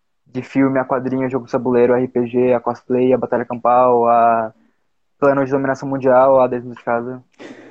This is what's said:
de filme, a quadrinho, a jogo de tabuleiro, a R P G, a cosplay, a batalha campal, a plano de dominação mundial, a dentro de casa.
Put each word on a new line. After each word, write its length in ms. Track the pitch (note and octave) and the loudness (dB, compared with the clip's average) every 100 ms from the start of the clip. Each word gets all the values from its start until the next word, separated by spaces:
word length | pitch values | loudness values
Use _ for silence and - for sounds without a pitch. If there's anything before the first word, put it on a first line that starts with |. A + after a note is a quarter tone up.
| _ _ | _ _
de 180 | _ B2 | _ -12
filme, 360 | B2 C3+ C3+ C3+ | -6 0 0 0
a 60 | |
quadrinho, 420 | B2+ C3 B2+ C3 C3 | -2 -4 -4 -4 -4
a 20 | |
jogo 180 | C3 A#2+ | -6 -6
de 60 | |
tabuleiro, 400 | C3 B2 B2 A#2+ | -6 0 2 2
a 40 | B2 | 2
R 80 | B2+ | 0
P 180 | A#2+ A#2+ | -4 -2
G, 240 | B2 B2+ | 0 0
a 80 | A#2+ | 0
cosplay, 520 | A#2+ A#2 - B2 B2+ | -2 -8 -4 0 2
a 60 | B2+ | 0
batalha 260 | A#2 A#2+ | 0 -4
campal, 640 | B2 A#2+ A#2+ B2 B2+ A#2+ A#2 | -4 -4 0 2 4 2 2
a 480 | A#2 A#2 A2+ A2+ - _ _ _ _ _ - | 4 2 2 -2 -10 _ _ _ _ _ -2
plano 260 | C#3+ C#3 | 0 0
de 60 | C3 | 0
dominação 380 | C#3 C3+ C3 C#3+ | -2 -2 -4 -6
mundial, 520 | C3+ C3 B2+ C3+ C3+ | -4 2 4 4 4
a 60 | B2+ | 2
dentro 240 | B2 B2 | -2 -8
de 140 | A#2+ | -12
casa. 360 | - A#2 A#2+ B2+ _ - - - - | -6 -4 -6 -12 _ -20 -20 -20 -20